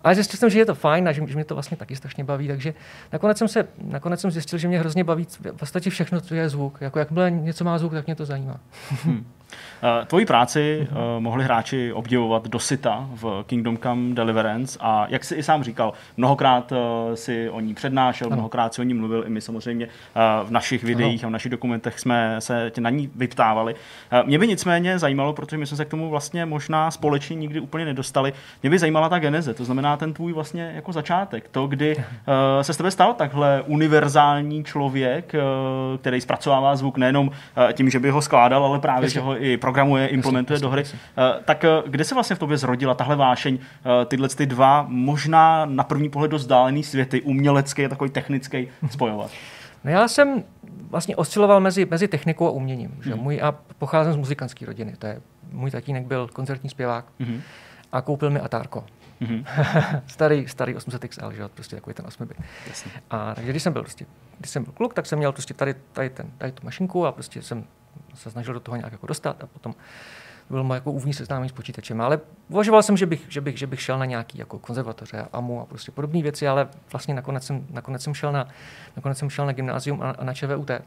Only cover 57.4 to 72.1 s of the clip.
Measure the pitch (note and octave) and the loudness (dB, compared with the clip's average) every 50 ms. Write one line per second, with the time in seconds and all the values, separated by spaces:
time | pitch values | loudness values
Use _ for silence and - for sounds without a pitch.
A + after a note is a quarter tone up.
57.4 | D#3+ - - - - - - - - _ - B2+ C3 - D3 C#3 D3+ C#3+ C#3+ C#3+ | -10 -14 -20 -20 -20 -20 -20 -20 -16 _ -6 -4 -2 -2 -2 0 0 0 0 0
58.4 | - - - A2+ A#2+ - - A2+ G#2+ - _ _ - - - _ B2 A#2 A#2 A2 | -2 -4 -4 -6 -6 -6 -12 -12 -14 -14 _ _ -20 -20 -10 _ -6 -4 -4 -6
59.4 | C3 - C3+ D3 C#3+ - - D#3+ D3 - - C#3 - - - - D#3+ D3+ D3+ C#3+ | -6 -4 0 0 0 2 2 2 2 2 -2 -6 -6 -10 -2 0 2 2 4 2
60.4 | C3 - - - C3 A#2+ A#2+ - - C3+ B2+ B2 - A2+ - - A2 G#2+ G#2 G#2 | 0 -6 -6 -6 -6 -4 -4 -8 -10 -10 -10 -10 -10 -12 -14 -12 -14 -12 -10 -12
61.4 | G#2 G2+ - - A#2 - G#2 G2 - G#2+ A2 - E3+ - - - A#2 A#2 - - | -12 -14 -14 -18 -18 -16 -16 -16 -14 -14 -14 -14 -14 -16 -14 -14 -14 -14 -12 -16
62.4 | - - - - - - - - - - - - - _ B2 A2 G#2+ G#2+ A2 A#2 | -16 -16 -16 -18 -18 -16 -16 -14 -14 -14 -16 -18 -12 _ -8 -6 -6 -8 -8 -8
63.4 | A#2 B2 C3 D#3 - F#3 D3 B2 A2 - - - - - - _ - - - - | -6 -4 -4 -2 -2 -2 -2 -4 -8 -10 -14 -18 -20 -20 -20 _ -20 -20 -20 -18
64.4 | - - - C#3+ A#2 - - - A3+ B3 - F#3 D#3+ - D#3+ D3 D3 C#3 C3+ - | -16 -8 -8 -8 -8 -8 -6 -6 -6 -4 -2 -4 -4 -2 -2 0 0 -2 -2 -4
65.4 | C3+ - C#3 - C#3+ C#3 C3+ C3+ - _ _ - C3 C3 C3 - - - - - | -12 -12 -6 -4 -4 -4 -4 -8 -12 _ _ -6 -6 -6 -6 -12 -16 -16 -12 -10
66.4 | - C3 C3 - - D#3+ - - F#3 F3+ - F3+ E3+ C#3+ B2+ - B2 - - B2 | -10 -10 -10 -10 -14 -14 -6 -6 -6 -2 -2 0 -2 -2 -2 -6 -14 -14 -14 -16
67.4 | A#2+ - B2 A2+ G#2+ - _ _ _ _ _ - - - - - - A2+ G#2+ A#2+ | -12 -10 -10 -10 -10 -14 _ _ _ _ _ -20 -20 -20 -20 -18 -18 -14 -12 -10
68.4 | A2+ A#2+ B2 A#2+ - - A#2+ A#2 - A2+ A2+ G2+ - - D#3 - - C#3+ C#3 - | -10 -8 -10 -10 -10 -10 -10 -10 -10 -12 -14 -14 -10 -10 -10 -6 -6 -8 -8 -8
69.4 | C#3 - _ - - A2+ A2 - - - - - - - - - - - - - | -14 -20 _ -14 -14 -14 -14 -14 -18 -20 -20 -20 -20 -20 -20 -20 -20 -20 -20 -20
70.4 | _ _ C3 C3 C3 C3 B2+ B2+ C3 D3 C#3+ C#3 B2+ D3 C#3+ C#3+ D3 - C#3+ C3 | _ _ -6 -4 -2 -2 -4 -4 -4 -6 -8 -4 -4 -6 -6 -6 -8 -8 -8 -6
71.4 | B2+ C3 B2+ - A2 - A#2 - - - A#2 A2+ A2+ B2+ | -6 -8 -10 -12 -16 -14 -14 -14 -12 -8 -6 -2 0 0